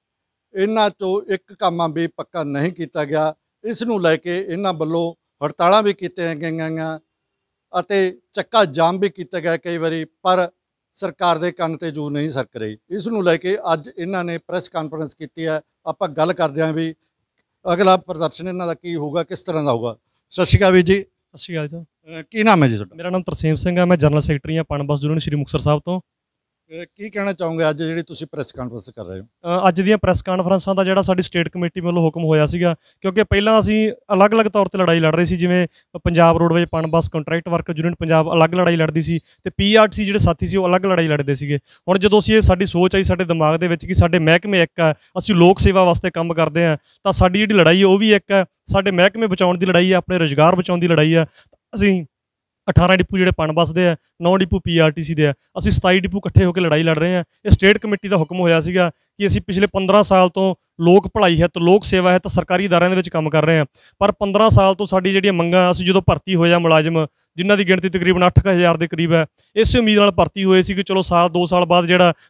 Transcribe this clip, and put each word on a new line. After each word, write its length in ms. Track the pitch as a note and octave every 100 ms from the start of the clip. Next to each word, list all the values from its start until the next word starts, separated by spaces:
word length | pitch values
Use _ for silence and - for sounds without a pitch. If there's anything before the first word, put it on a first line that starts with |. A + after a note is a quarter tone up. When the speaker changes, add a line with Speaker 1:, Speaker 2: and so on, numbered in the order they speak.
| _ _ _ _ _
Speaker 1:
ਇਹਨਾਂ 360 | G3+ G3 A3 G#3
'ਚੋਂ 420 | G3+ F#3+ G3 G3+
ਇੱਕ 200 | F#3+ -
ਕੰਮ 400 | G3 F#3 E3+ E3
ਵੀ 140 | D3+ E3
ਪੱਕਾ 380 | - D#3 F3
ਨਹੀਂ 280 | D3 C#3+ D#3+
ਕੀਤਾ 320 | E3+ D#3+ E3
ਗਿਆ। 300 | D3 D#3 D#3 D#3 _ _
ਇਸ 180 | G#3+ G#3
ਨੂੰ 200 | A#3+ G#3+
ਲੈ 140 | E3+ D#3+
ਕੇ 220 | F3 F3
ਇਹਨਾਂ 340 | G3 E3+ G3+
ਵੱਲੋਂ 400 | E3+ D#3 E3+ E3+ E3 _ _
ਹੜਤਾਲਾਂ 380 | D3 - F3 G#3
ਵੀ 100 | G#3
ਕੀਤੀਆਂ 420 | G3 F3 - E3+
ਗਈਆਂ 640 | D#3 E3 D#3+ D#3+ D#3+ D#3+ D#3+ _ _ _ _ _ _ _ F3+
ਅਤੇ 380 | F3 G3 F#3 F#3 _
ਚੱਕਾ 320 | - - A3+
ਜਾਮ 340 | F#3+ C#3 E3 F#3
ਵੀ 100 | G3
ਕੀਤਾ 320 | G3 F3 F3+
ਗਿਆ 160 | E3 E3
ਕਈ 200 | F3+ E3+
ਵਾਰੀ, 280 | D#3+ D#3+
ਪਰ 440 | D#3 _ F#3 F#3 F3 - _ _ _
ਸਰਕਾਰ 440 | _ F#3+ D3+ F3+ D#3+
ਦੇ 140 | F3
ਕੰਨ 240 | F3 E3 D#3+
ਤੇ 140 | E3
ਜੂ 200 | D3+ D3
ਨਹੀਂ 200 | C#3+ D3+
ਸਰਕ 260 | C3+ B2 A#2+
ਰਹੀ। 200 | A2 G#2+ _
ਇਸ 160 | F#3+ F#3+
ਨੂੰ 180 | A3+
ਲੈ 120 | F3 E3
ਕੇ 200 | F3+ G#3 F#3
ਅੱਜ 160 | E3 D3+ -
ਇਹਨਾਂ 260 | F3 F#3+
ਨੇ 140 | F3 E3+
ਪ੍ਰੈਸ 300 | - F3 -
ਕਾਨਫਰੰਸ 460 | E3 D#3 D#3+ D#3
ਕੀਤੀ 320 | - D#3 - D#3+
ਹੈ। 140 | D#3 - _ E3
ਆਪਾਂ 220 | D#3 F#3
ਗੱਲ 240 | C#3+ D#3+
ਕਰਦੇ 300 | F3+ D#3+ C#3+
ਹਾਂ 100 | D#3+
ਵੀ 220 | D#3 E3 D#3+ _ _ _ _ _ _ F#3
ਅਗਲਾ 240 | F3 F#3+ F#3
ਪ੍ਰਦਰਸ਼ਨ 520 | - E3 D#3+ - F3
ਇਹਨਾਂ 180 | F3+ F3
ਦਾ 80 |
ਕੀ 220 | E3 F3+ E3+
ਹੋਊਗਾ, 260 | D3 D#3+
ਕਿਸ 200 | D#3+ F#3
ਤਰ੍ਹਾਂ 220 | - D#3+
ਦਾ 80 | D3
ਹੋਊਗਾ। 240 | A#2 A#2 G#2+ _ _ _
ਸਤਿ 160 | - F3+
ਸ਼੍ਰੀ 120 | -
ਅਕਾਲ 140 | F#3+
ਵੀਰ 120 | F#3
ਜੀ। 160 | F3 G3
Speaker 2:
ਸਤਿ 380 | G3 _ _ D3
ਸ਼੍ਰੀ 180 | - E3+
ਅਕਾਲ 120 | D3+
ਜੀ। 80 | E3
Speaker 1:
ਅਹ, 460 | D#3+ _ D#3 D#3+ D3+
ਕੀ 120 | A3
ਨਾਮ 200 | G#3+ F#3+
ਹੈ 60 | C3+
ਜੀ 80 | A2
ਤੁਹਾਡਾ? 200 | G2 G2+
Speaker 2:
ਮੇਰਾ 140 | E3+
ਨਾਮ 120 | F#3
ਤਰਸੇਮ 320 | F3+ F3 D#3+
ਸਿੰਘ 240 | D#3 - F3
ਹੈ, 60 |
ਮੈਂ 120 | F3 F3
ਜਨਰਲ 240 | D3 D3
ਸੈਕਟਰੀ 360 | D3 D3 - D#3+
ਹਾਂ 80 |
ਪਣ 180 | D#3+ C#3+
ਬੱਸ 200 | C#3+ D3
ਯੂਨੀਅਨ 160 | D3 D#3+
ਸ਼੍ਰੀ 180 | D3+ D3
ਮੁਕਤਸਰ 220 | C#3 D#3
ਸਾਹਿਬ 220 | C#3 D3
ਤੋਂ। 160 | D#3+ F3+ - _ _ _ _ _ _
Speaker 1:
ਅਹ, 140 | D#3+ F3 _
ਕੀ 140 | G#3
ਕਹਿਣਾ 220 | G3+ G3
ਚਾਹੋਗੇ 380 | F3+ E3+ E3 D#3+
ਅੱਜ 120 | D3+
ਜਿਹੜੀ 200 | D#3+ E3
ਤੁਸੀਂ 240 | E3 D3+ -
ਪ੍ਰੈਸ 200 | - C#3
ਕਾਨਫਰੰਸ 380 | C#3 B2+ A#2 G2
ਕਰ 140 | A#2
ਰਹੇ 160 | F2+ F#2
ਹੋ? 40 |
Speaker 2:
ਅਹ, 440 | G#2+ _ E3+ F3 F#3
ਅੱਜ 120 | E3+
ਦੀਆਂ 180 | F#3+ G#3+
ਪ੍ਰੈਸ 240 | - F3+
ਕਾਨਫਰੰਸਾਂ 520 | - F#3 F3 F#3+ F#3+
ਦਾ 100 | F#3+
ਜਿਹੜਾ 180 | F#3+ F#3+
ਸਾਡੀ 200 | F#3+ F#3
ਸਟੇਟ 260 | F3+ F3 D#3+
ਕਮੇਟੀ 320 | F3+ F3 F#3+
ਵੱਲੋਂ 220 | E3+ F3
ਹੁਕਮ 220 | E3 E3
ਹੋਇਆ 220 | D#3+ D#3 D3+
ਸੀਗਾ, 280 | F3 F3 E3 _ _
ਕਿਉਂਕਿ 240 | F#3+ F#3
ਪਹਿਲਾਂ 340 | G#3 G3+ G#3 A3
ਅਸੀਂ 320 | G3+ G#3+ G#3+ - -
ਅਲੱਗ-ਅਲੱਗ 320 | G3+ G3+ A3 G#3+
ਤੌਰ 200 | G#3 F#3
ਤੇ 120 | G3
ਲੜਾਈ 220 | F3+ E3
ਲੜ 140 | D#3+ D#3+
ਰਹੇ 80 |
ਸੀ, 120 | F3 F3+
ਜਿਵੇਂ 300 | F3+ F3+ F3 - _ E3+
ਪੰਜਾਬ 320 | F3+ E3+ E3+ E3+
ਰੋਡਵੇਜ਼ 300 | E3+ E3 E3+
ਪਣ 160 | D#3+ D#3+
ਬੱਸ 220 | E3 -
ਕੰਟਰੈਕਟ 400 | E3 D3 E3 E3+
ਵਰਕਰ 280 | E3+ E3 D#3+
ਯੂਨੀਅਨ 180 | E3
ਪੰਜਾਬ 380 | E3+ E3 D#3+ D#3+
ਅਲੱਗ 220 | E3 D#3+
ਲੜਾਈ 220 | F3 F3 E3+
ਲੜਦੀ 260 | D#3 D#3
ਸੀ 180 | D3+ E3 - _
ਤੇ 60 | F#3+
ਪੀ 240 | - G3
ਆਰ 140 | A3 G#3+
ਟੀ 80 | -
ਸੀ 80 |
ਜਿਹੜੇ 140 | G3+ G3+
ਸਾਥੀ 280 | D#3+ E3 F3+
ਸੀ 100 | F#3+
ਉਹ 100 | F#3
ਅਲੱਗ 200 | F#3 F#3+
ਲੜਾਈ 200 | F3+ D#3+
ਲੜਦੇ 280 | D3 C#3
ਸੀਗੇ। 240 | C3+ C#3+ C#3+ - _ -
ਹੁਣ 100 | F#3+
ਜਦੋਂ 200 | G3 G#3+
ਅਸੀਂ 180 | G3+ A3
ਇਹ 40 |
ਸਾਡੀ 260 | G#3 F3+ G3
ਸੋਚ 300 | E3+ F#3 G3
ਆਈ 60 |
ਸਾਡੇ 220 | F#3+ F3+
ਦਿਮਾਗ 340 | F3+ E3 D#3 D#3+
ਦੇ 80 | F3
ਵਿੱਚ 180 | E3+ -
ਕਿ 80 |
ਸਾਡੇ 240 | F3+ F3 F3
ਮਹਿਕਮੇ 440 | D#3+ E3+ G#3 F#3+
ਇੱਕ 180 | E3 -
ਆ, 140 | E3 D3 _ F#3
ਅਸੀਂ 160 | F3
ਲੋਕ 240 | F#3 F3 F#3+
ਸੇਵਾ 260 | G3+ F#3+
ਵਾਸਤੇ 260 | F#3 E3 F#3
ਕੰਮ 240 | E3+ E3+
ਕਰਦੇ 320 | E3 D#3 D3+ E3+
ਹਾਂ, 100 | D3+ - _
ਤਾਂ 80 | G3
ਸਾਡੀ 260 | F#3 F3+ F#3+
ਜਿਹੜੀ 160 | G#3+
ਲੜਾਈ 260 | G#3 D#3+ F3+
ਹੈ 60 | G3
ਉਹ 120 | F#3+
ਵੀ 140 | G#3+
ਇੱਕ 180 | G3+ -
ਹੈ, 140 | G3 F3 _ -
ਸਾਡੇ 240 | G3 G3
ਮਹਿਕਮੇ 360 | F#3 F#3 A3+ A3+
ਬਚਾਉਣ 320 | F3+ F3+ F3+
ਦੀ 80 | F#3
ਲੜਾਈ 260 | F3 F#3
ਹੈ, 40 | F#3
ਆਪਣੇ 220 | - F3+
ਰੁਜ਼ਗਾਰ 380 | E3 C#3 D#3 F3+
ਬਚਾਉਣ 240 | F3+ F3+
ਦੀ 80 | F3
ਲੜਾਈ 260 | E3 D#3
ਹੈ। 120 | E3 D#3+ _ _ _ _
ਅਸੀਂ 300 | G#3+ G3+ F#3+ D#3 _ _ _ _ _ -
ਅਠਾਰਾਂ 280 | - F3+ F#3
ਡਿਪੂ 220 | F3+ G3
ਜਿਹੜੇ 120 | F#3 F3+
ਪਣ 160 | D#3
ਬੱਸ 200 | D#3 E3+
ਦੇ 160 | D#3+ F3+
ਆ, 80 | D#3+ _ _
ਨੌ 140 | E3+ F#3+
ਡਿਪੂ 220 | F#3 G3
ਪੀ 200 | E3+ E3
ਆਰ 120 | D#3
ਟੀ 120 | D3
ਸੀ 120 | D#3
ਦੇ 120 | D#3+ D3
ਆ, 60 | C3 _ -
ਅਸੀਂ 140 | G#3+
ਸਤਾਈ 280 | G3 F#3 F#3
ਡਿਪੂ 180 | F#3 F#3+
ਇਕੱਠੇ 260 | F#3 G3+
ਹੋ 80 | F#3
ਕੇ 80 | F3
ਲੜਾਈ 220 | F3 D3+
ਲੜ 160 | E3 D#3
ਰਹੇ 180 | E3+ F3+
ਹਾਂ। 80 | E3 _
ਇਹ 60 | G#3
ਸਟੇਟ 280 | - F#3+ G#3
ਕਮੇਟੀ 300 | G#3+ G3+ G3+
ਦਾ 80 | F#3+
ਹੁਕਮ 240 | D#3 F3+
ਹੋਇਆ 200 | F3 E3
ਸੀਗਾ 300 | D#3+ F3+ F3
ਕਿ 360 | - _ - G3+
ਅਸੀਂ 140 | G#3
ਪਿਛਲੇ 260 | F3+ F#3 G3+
ਪੰਦਰਾਂ 360 | G3 F#3+ G3+
ਸਾਲ 260 | G3+ F#3+ F3+
ਤੋਂ 260 | F#3+ F#3+ F3 _ -
ਲੋਕ 280 | E3 F#3 F#3
ਭਲਾਈ 340 | A3+ G3 E3+
ਹਿੱਤ, 160 | F3 -
ਲੋਕ 260 | E3+ G3
ਸੇਵਾ 280 | - F#3 F3+
ਹਿੱਤ 140 | F3+ F#3+
ਸਰਕਾਰੀ 400 | - E3+ F3+ G3
ਅਦਾਰਿਆਂ 240 | E3+ F3
ਦੇ 60 | F#3+
ਵਿੱਚ 120 | F3
ਕੰਮ 200 | E3 D#3
ਕਰ 140 | D#3
ਰਹੇ 140 | D3+ E3
ਹਾਂ, 60 | D3 _ _ _
ਪਰ 140 | G3+
ਪੰਦਰਾਂ 380 | - G3+ G3 A3
ਸਾਲ 240 | G#3 F#3+
ਤੋਂ 120 | F#3 G#3
ਸਾਡੀ 260 | F#3+ F#3
ਜਿਹੜੀਆਂ 200 | G3 G3
ਮੰਗਾਂ, 380 | F3+ E3+ F3+ F3+
ਅਸੀਂ 160 | F3+ F3+
ਜਦੋਂ 160 | F#3
ਭਰਤੀ 320 | F#3 D#3 -
ਹੋਏ 180 | F#3 E3+
ਆ 60 | F3
ਮੁਲਾਜ਼ਮ, 480 | E3 D#3+ D#3 E3 D#3 - _ -
ਜਿਨ੍ਹਾਂ 200 | F#3 G3+
ਦੀ 100 | F#3
ਗਿਣਤੀ 200 | F#3+ F#3
ਤਕਰੀਬਨ 380 | F#3 F3+ F3+ F3+
ਅੱਠ 140 | -
ਕੁ 80 | G3
ਹਜ਼ਾਰ 260 | F3+ F3 E3
ਦੇ 100 | E3
ਕਰੀਬ 240 | D#3+ E3
ਹੈ, 140 | E3 D#3 _ _ G3+
ਇਸੇ 220 | A3 B3
ਉਮੀਦ 200 | A3+ G#3
ਨਾਲ 120 | G3+
ਭਰਤੀ 340 | F3 E3 -
ਹੋਏ 180 | F#3+ F#3
ਸੀ 120 | F#3
ਕਿ 80 | F#3+
ਚਲੋ 200 | G3 F#3+
ਸਾਲ, 260 | F3+ F3 F3
ਦੋ 160 | E3+ F3
ਸਾਲ 180 | F3+
ਬਾਅਦ 220 | F3 F3 E3+
ਜਿਹੜਾ 260 | F3+ F3 D#3+ _